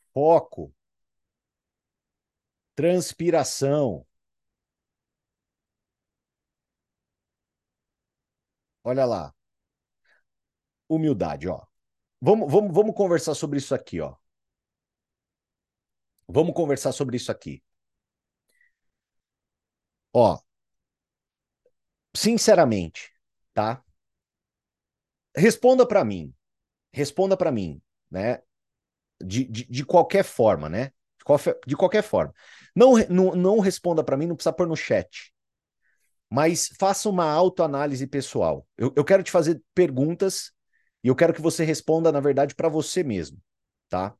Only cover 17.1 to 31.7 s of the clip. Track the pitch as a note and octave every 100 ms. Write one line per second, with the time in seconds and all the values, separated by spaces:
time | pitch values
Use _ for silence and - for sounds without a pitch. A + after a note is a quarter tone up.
17.1 | A#2+ - G#2+ - A2+ _ _ _ _ _
18.1 | _ _ _ _ _ _ _ _ _ _
19.1 | _ _ _ _ _ _ _ _ _ _
20.1 | A#2+ A2+ D#2+ _ _ _ _ _ _ _
21.1 | _ _ _ _ _ _ _ _ _ _
22.1 | - G#3 A3+ - F#3+ D3 G#2+ E2 - -
23.1 | _ _ _ _ - G#2+ A#2+ _ _ _
24.1 | _ _ _ _ _ _ _ _ _ _
25.1 | _ _ - G3 - B3 C4 B3 G3+ B2
26.1 | F#2+ D2 - _ _ _ _ _ B2+ C#3
27.1 | - F#3+ F#3+ E3+ A#2+ F2+ C#2+ _ _ _
28.1 | F2+ G#2+ B2 _ _ _ _ _ _ _
29.1 | - F#2 G#2 C3 A2 B2+ B2 C#3+ F3+ D#3+
30.1 | G3 F#3+ - A2 D#2+ D2+ F2 C3+ _ _
31.1 | _ - C#3+ - - -